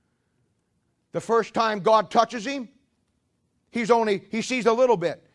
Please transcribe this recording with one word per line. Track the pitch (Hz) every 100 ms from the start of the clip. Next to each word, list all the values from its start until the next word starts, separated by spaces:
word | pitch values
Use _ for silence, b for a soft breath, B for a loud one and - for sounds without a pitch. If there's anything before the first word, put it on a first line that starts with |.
| _ _ _ _ _ _ _ _ _ _ _
The | 165
first | - 226 -
time | - 226 214
God | 180 220 202
touches | 226 220 240
him, | 208 277 233 _ _ _ _ _ _ _ _ _ _
he's | 233 220
only, | 233 220 196 -
he | 220
sees | - 254 226
a |
little | 226 254 214
bit. | 165 139 _